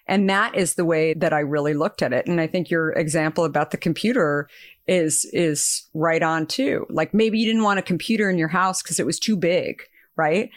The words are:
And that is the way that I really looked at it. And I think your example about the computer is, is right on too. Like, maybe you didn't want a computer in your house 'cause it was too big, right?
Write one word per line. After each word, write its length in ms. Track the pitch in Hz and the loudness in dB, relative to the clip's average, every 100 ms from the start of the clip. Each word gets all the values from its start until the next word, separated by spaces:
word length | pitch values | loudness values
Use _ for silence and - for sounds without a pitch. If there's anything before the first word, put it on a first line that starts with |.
| - | -2
And 220 | 196 190 | 0 2
that 260 | 196 226 - | 2 0 0
is 180 | 175 | -2
the 100 | - | 0
way 300 | 170 160 160 | 0 2 2
that 180 | 156 165 | 0 0
I 60 | 156 | 0
really 340 | 147 147 147 | 0 0 0
looked 300 | 147 156 - | 0 -2 -2
at 100 | 135 | 0
it. 140 | 123 - | 0 0
And 120 | 175 | 0
I 80 | 160 | 0
think 220 | 185 160 | -2 0
your 220 | 165 160 | 0 0
example 520 | - 156 156 156 - | 0 0 0 0 0
about 260 | 165 143 151 | 0 0 -2
the 80 | - | -2
computer 680 | 185 156 214 247 156 143 139 - - - - | -2 0 0 2 2 0 -4 -12 -20 -12 0
is, 380 | 185 160 151 - | 2 2 0 -2
is 560 | - 170 147 - - - | 0 0 0 -2 -4 -6
right 280 | 160 165 165 | -2 0 2
on 240 | 165 160 156 | 2 0 -2
too. 380 | - 269 - - | -2 0 -2 -4
Like, 240 | 151 160 | -2 0
maybe 240 | 202 220 214 | 2 2 2
you 80 | 226 | 0
didn't 160 | 226 | 2
want 160 | 214 196 | 2 0
a 40 | |
computer 460 | 185 175 - 220 202 | 0 -4 0 0 0
in 80 | 180 | 0
your 120 | 160 | 0
house 340 | 180 185 190 | 0 0 -2
'cause 180 | - - | -4 -4
it 60 | 143 | -2
was 120 | 170 | -2
too 160 | - | -2
big, 460 | 208 165 175 - - - _ _ | 0 2 0 -2 -8 -14 _ _
right? 360 | - 156 175 247 | -2 0 0 -2